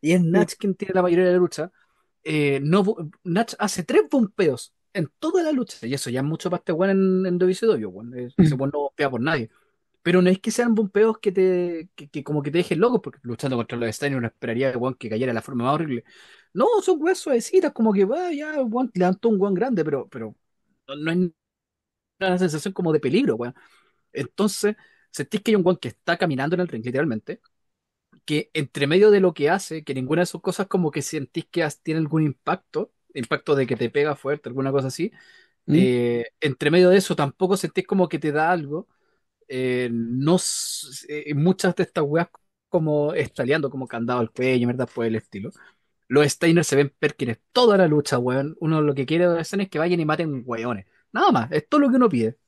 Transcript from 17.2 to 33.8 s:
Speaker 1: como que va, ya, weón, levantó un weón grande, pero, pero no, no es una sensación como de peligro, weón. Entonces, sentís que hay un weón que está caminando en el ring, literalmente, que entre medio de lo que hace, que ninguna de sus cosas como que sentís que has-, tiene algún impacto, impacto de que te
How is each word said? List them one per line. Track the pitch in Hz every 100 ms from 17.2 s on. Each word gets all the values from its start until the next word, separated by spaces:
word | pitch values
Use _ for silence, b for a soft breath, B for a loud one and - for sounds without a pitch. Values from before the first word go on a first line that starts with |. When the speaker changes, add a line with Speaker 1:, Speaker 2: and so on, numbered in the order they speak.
| - 247 - 370 320
Speaker 1:
como | - 220
que | 202 190
va, | 285 359
ya, | 294 302 311
weón, | 254 233 262
levantó | - 180 185 233
un | 208
weón | 202 185
grande, | 240 220 156
pero, | 139 -
pero | 127 110 107 _ _ _ _ _
no, | 143
no | 156
es | 170 180 _ _ _ _ _ _ _ _ _
una | 190 180
sensación | 180 151 196
como | 190 175
de | 156
peligro, | 135 123 277 113
weón. | 120 - b b b b _
Entonces, | - 131 - 208 - 208 214 b b b
sentís | - - 208
que | -
hay | 214
un | 175
weón | 185
que | -
está | - - 175
caminando | 175 131 139 175
en |
el | 180
ring, | 120 117
literalmente, | 127 156 110 - 185 _ _ _ _ _ _ _ _ -
que | 151 -
entre | 156 143 - 139
medio | 170 214
de | 208
lo | 185
que | 165 143
hace, | 190 - 160
que | 151
ninguna | 131 127 156
de | 175
sus | 175
cosas | - 180 190
como | 190 165
que | 151
sentís | 139 156 139 - -
que | 175
has-, | 156 -
tiene | - 160
algún | 156 160
impacto, | 156 135 - 160 _ 151 202 _ _
impacto | - 120 151 - 139
de | 127
que |
te | 120